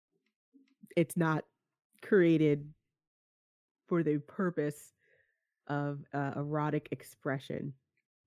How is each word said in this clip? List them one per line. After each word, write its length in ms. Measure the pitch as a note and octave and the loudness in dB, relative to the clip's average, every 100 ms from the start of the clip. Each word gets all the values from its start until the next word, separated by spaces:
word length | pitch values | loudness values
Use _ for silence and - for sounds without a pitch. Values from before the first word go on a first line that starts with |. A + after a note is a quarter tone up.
| _ _ _ _ _ _ _ _ - - | _ _ _ _ _ _ _ _ -6 0
it's 200 | E3 - | 0 2
not 300 | D#3+ D#3 - _ _ _ _ _ | 2 0 -2 _ _ _ _ _
created 720 | - G#3 E3+ D#3+ D#3 D3 D3 - _ _ _ _ _ _ _ _ _ _ _ | 2 4 6 6 4 2 -2 -18 _ _ _ _ _ _ _ _ _ _ _
for 160 | F3 | 0
the 140 | D3+ D3+ | 2 0
purpose 760 | C#3+ - F#3 E3 D3 D3+ - _ _ _ _ _ _ _ _ | -2 -4 -4 -2 -4 -6 -16 _ _ _ _ _ _ _ _
of, 320 | C#3+ C#3+ C#3+ - | -4 -4 -6 -6
uh, 200 | C#3+ C#3 - | -4 -4 -4
erotic 540 | D3 D3+ D3+ D3 - | -4 -2 0 -2 -4
expression. 840 | C3+ - - C#3+ C3+ - - C#3+ C#3 _ _ _ _ | -12 -12 -10 -6 -6 -6 -8 -8 -12 _ _ _ _